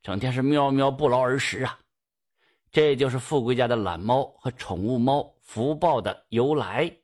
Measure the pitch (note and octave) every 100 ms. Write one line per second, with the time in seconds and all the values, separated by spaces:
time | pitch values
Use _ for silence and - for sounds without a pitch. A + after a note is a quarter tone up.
0 | - G2 B2+ B2 C3 D3 C#3 C3+ C3+ C3+
1 | D3 B2 B2+ C3+ - G2 C3 - _ _
2 | _ _ _ _ _ _ _ - D3+ C3
3 | C3+ B2+ - D3 A#2 B2+ A#2+ A#2+ F#2+ E2+
4 | G#2 B2+ - _ C3 - - F2+ G#2+ B2+
5 | B2 C#3 - _ _ G#2+ C3 D#3 F3 C3
6 | F#2+ - _ A2+ C3 D3+ G2 A2+ E3 -